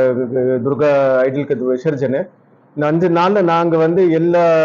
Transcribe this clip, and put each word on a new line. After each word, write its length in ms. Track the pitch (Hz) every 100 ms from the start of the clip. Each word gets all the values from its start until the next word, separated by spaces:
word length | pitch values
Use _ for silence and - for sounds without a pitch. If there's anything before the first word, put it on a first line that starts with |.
| 131 123 123 127
துர்கா 840 | 127 127 127 139 147 139 135 131
ஐடலுக்கு 340 | 135 139 143 143
விசர்ஜனை. 720 | 127 127 160 135 131 135 196 _ _ _ _
இந்த 120 | 147 147
அஞ்சு 220 | 165 180
நாள்ல 340 | 170 185 208
நாங்க 340 | 170 165 170 160
வந்து 340 | 160 185 180
எல்லா 340 | 160 170 175 170 160